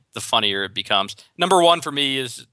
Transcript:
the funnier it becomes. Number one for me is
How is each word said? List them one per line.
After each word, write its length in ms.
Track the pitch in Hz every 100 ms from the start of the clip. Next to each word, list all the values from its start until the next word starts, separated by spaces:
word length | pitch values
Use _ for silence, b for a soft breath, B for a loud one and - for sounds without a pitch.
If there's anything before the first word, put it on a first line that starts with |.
| _
the 80 | -
funnier 420 | - 117 104 98 98
it 80 |
becomes. 420 | 98 95 101 98 - B -
Number 240 | 175 185
one 160 | 170 170
for 100 | 156
me 260 | 143 139 135
is 280 | 127 - 120